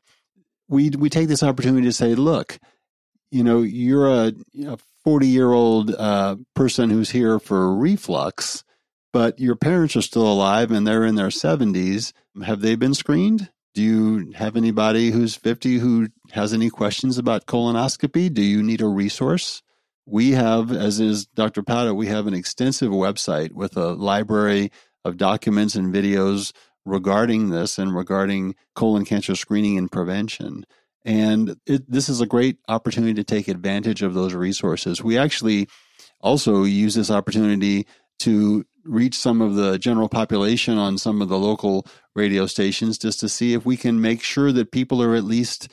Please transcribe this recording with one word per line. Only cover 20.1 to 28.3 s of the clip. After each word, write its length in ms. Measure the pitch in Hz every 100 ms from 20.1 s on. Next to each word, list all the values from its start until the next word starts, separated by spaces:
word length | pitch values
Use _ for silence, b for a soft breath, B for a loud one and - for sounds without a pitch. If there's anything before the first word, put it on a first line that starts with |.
| 107 127
have, 420 | 131 113 113 117
as 260 | 120 104 104
is 280 | 110 104 101
Doctor 360 | - 107 104
Pata, 300 | 101 120 120
we 140 | 101 104
have 200 | 107 104
an 60 |
extensive 580 | 92 - - 127 127 123
website 640 | 98 95 104 - 76 80
with 240 | - 98 -
a 160 | 85
library 760 | 85 98 101 107 107 104 101 101 b b b -
of 100 | 87
documents 600 | 95 107 - 104 104 101
and 180 | 92
videos 580 | 98 101 98 98 101 98 b b b 98
regarding 640 | 98 95 101 120 110 107
this 280 | 85 90 -
and 160 | 98
regarding 640 | 90 90 98 98